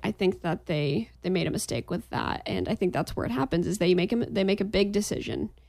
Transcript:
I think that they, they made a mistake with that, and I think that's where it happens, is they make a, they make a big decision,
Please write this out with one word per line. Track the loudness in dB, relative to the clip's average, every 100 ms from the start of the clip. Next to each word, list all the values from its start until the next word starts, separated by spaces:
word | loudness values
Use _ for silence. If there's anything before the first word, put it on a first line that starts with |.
I | -4
think | 0 0 2
that | -2 -2 -2
they, | 0 2 0 -2 -6
they | 0
made | 0 0
a |
mistake | -2 -2 -4 -4
with | -6 -4
that, | -4 -2 -4 -4
and | -2 0
I | 0
think | 0
that's | 0 -2 -2
where | -2
it |
happens, | 0 0 0 0
is | 2
they | 4 4
make | 2
a, | 0
they | 0 0
make | 2 2
a | 2
big | 2 2
decision, | 2 -2 -4 -4 -4 -6 -8